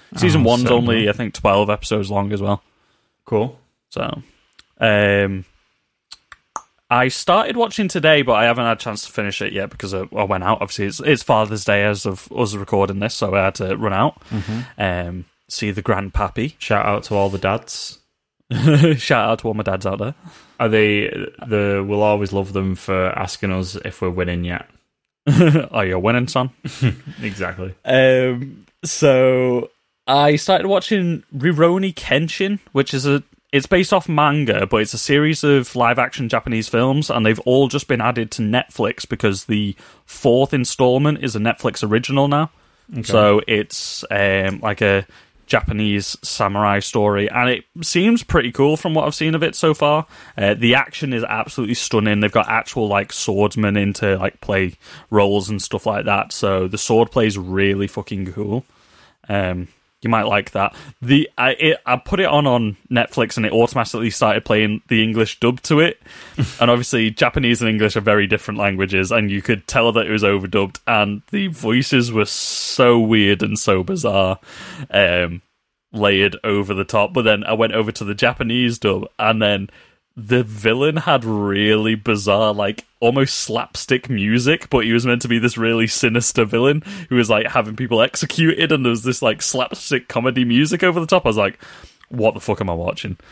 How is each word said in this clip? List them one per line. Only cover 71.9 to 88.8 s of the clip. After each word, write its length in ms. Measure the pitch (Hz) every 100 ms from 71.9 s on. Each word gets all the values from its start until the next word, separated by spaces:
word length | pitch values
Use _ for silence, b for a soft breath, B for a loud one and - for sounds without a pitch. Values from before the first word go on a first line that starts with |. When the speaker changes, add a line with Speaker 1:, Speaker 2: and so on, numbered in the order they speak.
| 131 120
Speaker 1:
were 140 | 110
so 760 | 104 - - - - - 123 120
weird 460 | 110 110 101 98
and 120 | 107 104
so 280 | - 95
bizarre, 560 | 92 190 120 98 95 95 B B B B 135
um, 500 | 98 92 87 87 87 _ _ _ _ _
layered 420 | 110 104 98 98 -
over 320 | 110 101 98
the 80 | 98
top. 280 | 98 110 104
But 100 | 131
then 220 | 110 104
I 80 | 104
went 200 | 110 113
over 180 | 113 107
to 120 | -
the 100 | 101 104
Japanese 640 | 120 127 120 123 123 117
dub, 260 | 104 95 104 -
and 200 | 110 110
then 300 | 104 101 98 b b b _
the 280 | - 107 123
villain 560 | 110 107 110 120 147 156
had 260 | 170 139
really 720 | 113 107 101 98 104 107 110
bizarre, 580 | 110 117 104 98 101 110
like, 320 | 104 101 107 - -
almost 340 | 120 135 135 -
slapstick 680 | - 110 - - - 127 -
music, 580 | 113 104 120 123 165 -
but 160 | 131
he 80 | 113
was 140 | 117 123
meant 160 | 120
to 60 | 120
be 100 | 117
this 180 | 117 113
really 300 | 113 113 113
sinister 580 | - 120 117 - -
villain 380 | 110 117 131 151 196 196 165
who 80 | 123
was, 140 | 110
like, 160 | 107 113
having 300 | 127 107 110
people 260 | 123 113
executed, 680 | 127 - 131 - 160 - 160
and 120 | 151